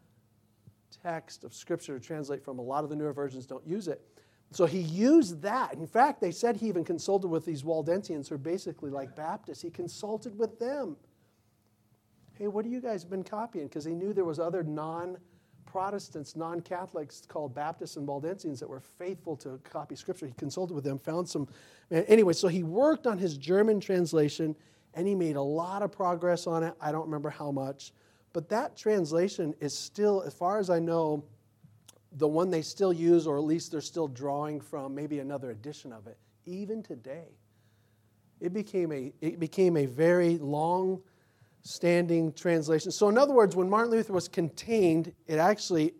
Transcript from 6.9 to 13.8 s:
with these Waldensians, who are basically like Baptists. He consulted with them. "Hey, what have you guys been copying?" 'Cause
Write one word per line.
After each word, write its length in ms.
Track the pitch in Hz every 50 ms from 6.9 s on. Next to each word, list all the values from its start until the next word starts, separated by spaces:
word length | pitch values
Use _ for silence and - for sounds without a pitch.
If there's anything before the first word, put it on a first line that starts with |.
| 170 156 - 196 196 196 190 175
with 160 | 160 160 160
these 180 | 170 160 135 135
Waldensians, 640 | 165 165 160 147 160 175 196 196 - 165 143 139
who 80 | - 160
are 20 |
basically 520 | 139 131 165 175 196 - 175 151 - 156 139
like 260 | 139 139 135 127 -
Baptists. 460 | 151 156 165 196 214 - 170 143 -
He 80 | - 170
consulted 680 | 165 - 175 - - - 214 208 220 214 226 240 202
with 220 | 208 226 220 226 -
them. 380 | 233 254 285 285 247 175 143 - _ _ _ _ _ _ _ _ _ _ _ _ _ _ _ _ _ _ _ _ _ _ _ _ _ - _
"Hey, 160 | - 202 208
what 160 | 196 208 220
have 80 | 233 247
you 80 | 254
guys 240 | 254 240 214 180 170
been 180 | 175 190 190 180
copying?" 460 | - 214 208 233 240 - 170 143 135
'Cause 160 | - 156